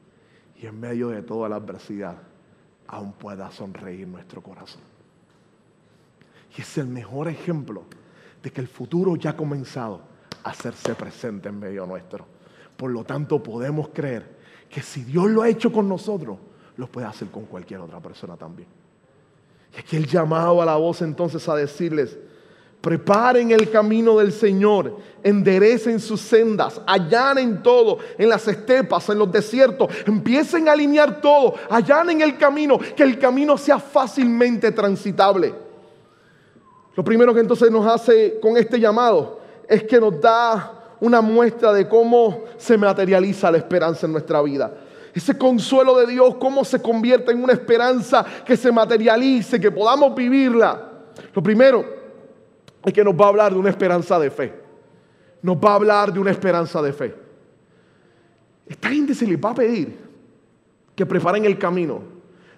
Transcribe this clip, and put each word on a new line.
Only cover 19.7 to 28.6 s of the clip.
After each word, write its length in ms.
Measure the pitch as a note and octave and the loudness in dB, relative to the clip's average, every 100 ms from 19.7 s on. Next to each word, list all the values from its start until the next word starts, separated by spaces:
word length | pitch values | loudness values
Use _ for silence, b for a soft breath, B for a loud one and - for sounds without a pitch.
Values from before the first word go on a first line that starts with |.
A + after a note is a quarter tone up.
| - | -20
Y 40 | |
aquí 160 | - D#3+ | -10 -8
el 100 | D3 | -4
llamado 560 | E3+ D#3 D#3+ E3+ F3 | -2 -2 -2 0 2
a 20 | |
la 120 | E3 D#3 | 2 0
voz 260 | E3+ D#3+ | -2 -4
entonces 440 | E3 D3 F3 D#3 - | -8 -6 -8 -8 -6
a 80 | D3+ | -6
decirles, 600 | C#3+ - E3+ D3+ A#2+ - b b b b b b | -6 -6 -6 -4 -6 -8 b b b b b b
"Preparen 680 | D#3+ E3 - G3+ B3 B3 A#3 | -6 -4 0 0 2 2 2
el 200 | A3 G#3+ | 2 2
camino 460 | A3 G#3+ A3 A3+ G#3+ | 0 2 2 4 4
del 140 | G#3 | 2
Señor, 640 | G#3 G#3 F#3+ G#3 G3+ C3 G2+ B B | 0 0 2 2 2 -2 -10 B B
enderecen 760 | G3 G3+ F#3+ F#3+ G#3+ A#3+ A#3 A3+ | 0 2 2 4 4 4 0 -4
sus 220 | - G#3+ | -4 -8
sendas, 600 | - A3+ A3+ G#3 - - - | 2 2 2 0 -4 -4 -2
allanen 760 | F#3+ D#3 A#3 C4+ C4+ B3 F#3 | -2 2 0 2 0 -2 0
todo, 360 | A#3+ B3 A3+ E3+ B B | 2 4 4 0 B B
en 120 | A3 | 2
las 180 | G#3 G#3+ | 2 -2
estepas, 600 | F#3+ | -6